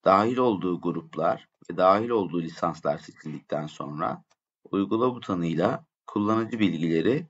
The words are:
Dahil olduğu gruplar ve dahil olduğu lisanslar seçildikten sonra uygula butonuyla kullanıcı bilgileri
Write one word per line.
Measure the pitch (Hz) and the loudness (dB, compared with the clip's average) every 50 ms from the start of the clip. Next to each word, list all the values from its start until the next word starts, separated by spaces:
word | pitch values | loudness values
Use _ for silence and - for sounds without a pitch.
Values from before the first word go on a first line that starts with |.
| _ | _
Dahil | 92 95 98 107 117 127 123 | 6 6 6 4 2 0 2
olduğu | 127 123 107 90 82 90 87 82 | 2 2 0 0 0 -2 -4 -2
gruplar | 80 87 78 82 80 80 - 73 80 85 - 78 - _ _ _ _ - | -2 -4 -4 -4 -8 -10 -8 -2 -2 -2 -2 -2 -8 _ _ _ _ -10
ve | 85 87 | -2 4
dahil | 92 92 98 104 113 120 | 6 6 6 6 2 0
olduğu | 120 110 95 82 78 87 | 0 0 0 0 -2 -4
lisanslar | 82 80 82 - - 85 78 - - 73 73 80 | -4 -6 -6 -4 -4 -4 -4 -2 -4 -4 -4 -4
seçildikten | - - - - - 80 73 71 - _ 82 76 76 76 | -6 -18 -20 -14 -14 -12 -12 -12 -10 _ -6 -6 -6 -8
sonra | - - - 69 73 76 85 - - - _ _ _ _ _ _ _ _ _ | -10 -12 -12 -10 -8 -6 -4 -4 -6 -8 _ _ _ _ _ _ _ _ _
uygula | - - 98 98 98 110 110 120 127 123 | -4 -2 -2 0 0 0 2 2 0 0
butonuyla | 120 - - 95 87 85 82 82 76 87 110 135 - - _ _ _ _ - | -4 -6 -4 -4 -2 -2 -2 0 2 0 0 0 -2 -8 _ _ _ _ -6
kullanıcı | - 107 104 104 110 113 113 110 117 113 | -2 0 0 2 2 0 0 -2 -2 0
bilgileri | 107 95 82 78 80 82 82 82 80 98 123 156 175 | 0 0 2 0 0 0 2 2 2 2 0 0 -2